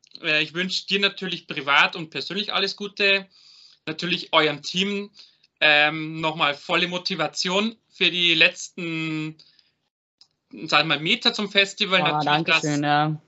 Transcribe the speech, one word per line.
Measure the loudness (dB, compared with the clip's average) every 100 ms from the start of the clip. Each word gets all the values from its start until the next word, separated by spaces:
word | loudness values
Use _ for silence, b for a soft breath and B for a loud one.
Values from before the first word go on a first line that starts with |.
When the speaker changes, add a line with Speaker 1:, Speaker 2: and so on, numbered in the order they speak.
| _ -8
Speaker 1:
äh, | -2 0
ich | 0
wünsch | -4 -4 -4 -2
dir | 0
natürlich | 0 -2 -8 -8 -8
privat | -6 2 4 4 0
und | -10
persönlich | -10 -6 -6 -4
alles | -2 -2 -4
Gute, | -12 -2 2 2 -2 b b b b b -10
natürlich | -6 -4 -4 2
eurem | 2 2 0
Team, | -6 -4 -2 -4 -8 b b b b _
ähm, | 4 6 4 0 -6 -4
nochmal | -4 0 -2 -2
volle | -2 0 0
Motivation | -4 -4 -2 -4 -4 -2 0 -2 -6 _
für | -2 0
die | 2 2
letzten, | 4 4 2 -10 -10 -6 -6 -4 -4 -6 -10 b b b b _ _ _ _ _ _ _ -14 0
sag | 2
ich | 2
mal, | 0
Meter | 0 0 0
zum | -2 0
Festival. | 0 0 -2 0 2
Speaker 2:
Ah, |
Speaker 1:
Natürlich, | 2 0 2
Speaker 2:
danke | 2 2
Speaker 1:
dass, | 0
Speaker 2:
schön, | 2 0
ja. | 2 4 2 -2